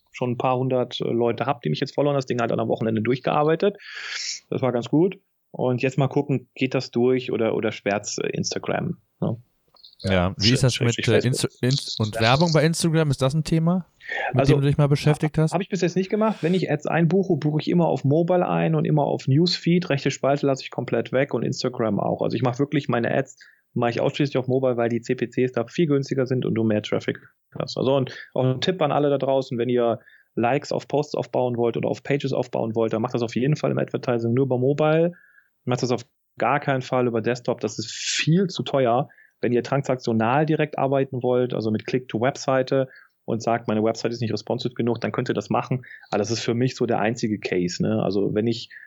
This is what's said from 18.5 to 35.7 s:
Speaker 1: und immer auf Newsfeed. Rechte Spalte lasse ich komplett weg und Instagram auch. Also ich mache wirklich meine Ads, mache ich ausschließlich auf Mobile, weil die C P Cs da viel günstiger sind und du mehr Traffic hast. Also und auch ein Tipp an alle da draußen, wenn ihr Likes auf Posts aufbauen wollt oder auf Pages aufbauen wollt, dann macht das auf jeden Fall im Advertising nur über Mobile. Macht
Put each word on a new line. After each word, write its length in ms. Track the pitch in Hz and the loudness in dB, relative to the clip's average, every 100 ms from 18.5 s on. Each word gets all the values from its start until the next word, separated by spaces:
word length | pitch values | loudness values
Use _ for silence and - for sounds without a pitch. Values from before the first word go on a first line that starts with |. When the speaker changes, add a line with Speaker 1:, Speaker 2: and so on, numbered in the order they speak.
| 170 170 160 | 2 2 2
Speaker 1:
und 100 | - | 2
immer 180 | 151 | 2
auf 240 | 143 - - | 2 0 2
Newsfeed. 640 | 139 175 - 160 180 175 | 2 2 2 2 2 2
Rechte 200 | 139 139 | -2 -2
Spalte 360 | - 135 143 139 | -2 0 2 0
lasse 180 | 135 | -2
ich 80 | - | -4
komplett 400 | - 127 117 113 | -8 -4 -2 0
weg 220 | 127 143 | 0 0
und 100 | 120 | -2
Instagram 560 | 139 135 127 123 113 101 | -2 -2 -4 -2 -2 0
auch. 220 | 113 110 | 0 0
Also 160 | 110 - | -2 0
ich 60 | |
mache 160 | 123 127 | -2 -2
wirklich 280 | 143 147 - | -2 -2 -2
meine 260 | 120 117 | 0 0
Ads, 260 | - 120 - - _ _ | 0 -2 -8 -20 _ _
mache 160 | 123 117 | -2 0
ich 100 | 107 | 0
ausschließlich 380 | 139 - 139 135 | 0 0 -2 -2
auf 100 | 123 | 0
Mobile, 300 | 131 131 120 | 0 0 0
weil 100 | 117 | 0
die 140 | 117 | -2
C 140 | 117 127 | -2 -4
P 120 | 113 | -2
Cs 240 | - 127 | 0 -2
da 140 | 120 117 | -2 -4
viel 200 | - 170 | 0 2
günstiger 380 | 143 135 135 123 | 2 0 -2 0
sind 200 | 127 107 | 0 0
und 100 | 110 | 0
du 80 | |
mehr 180 | 110 107 | 2 0
Traffic 380 | - 107 - - - _ _ - | 0 -2 -2 -6 -10 _ _ -8
hast. 180 | - - | -6 -2
Also 160 | 113 139 | 0 2
und 180 | 127 - - | 0 -6 -8
auch 120 | - 127 | 0 0
ein 160 | 127 | 0
Tipp 200 | - 180 | -2 0
an 120 | 147 | 0
alle 160 | 143 147 | 2 2
da 80 | 139 | 2
draußen, 400 | 131 135 127 120 | 2 0 0 -2
wenn 100 | 120 | 0
ihr 320 | 120 117 113 - - _ | 2 2 0 -6 -20 _
Likes 380 | - 117 143 - | -2 0 0 -2
auf 160 | - - | -4 -2
Posts 280 | 147 147 - | -2 -2 -4
aufbauen 420 | 135 131 123 117 | -4 -2 0 0
wollt 180 | 117 - | 0 0
oder 140 | 117 | -2
auf 140 | 120 | -4
Pages 280 | - 143 139 | -2 -2 -2
aufbauen 420 | 131 127 127 113 | -4 -2 -2 -2
wollt, 200 | 113 113 | 0 0
dann 80 | 110 | 0
macht 140 | 120 123 | -2 -2
das 60 | |
auf 140 | 117 110 | -2 0
jeden 220 | 135 151 | 0 2
Fall 140 | 139 | 0
im 80 | 131 | 0
Advertising 540 | 135 123 - 120 117 | -2 -2 -2 0 2
nur 120 | 123 135 | 2 2
über 120 | 127 | 2
Mobile. 540 | 131 147 156 160 170 175 _ _ _ _ | 2 2 2 4 2 -2 _ _ _ _
Macht 180 | - | -4